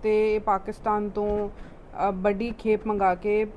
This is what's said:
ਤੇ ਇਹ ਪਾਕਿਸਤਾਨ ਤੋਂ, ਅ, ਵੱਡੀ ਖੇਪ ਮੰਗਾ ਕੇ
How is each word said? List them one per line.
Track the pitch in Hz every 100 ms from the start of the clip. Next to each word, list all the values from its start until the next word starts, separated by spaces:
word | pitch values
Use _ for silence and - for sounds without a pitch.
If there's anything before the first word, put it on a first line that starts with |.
ਤੇ | 220 214 214
ਇਹ | 214
ਪਾਕਿਸਤਾਨ | 214 190 196 214 220 208 208
ਤੋਂ, | 196 208 208 202
ਅ, | - - - - - 196
ਵੱਡੀ | 190 196 196 233 226
ਖੇਪ | 220 214 214
ਮੰਗਾ | 208 196
ਕੇ | 180 208 208 214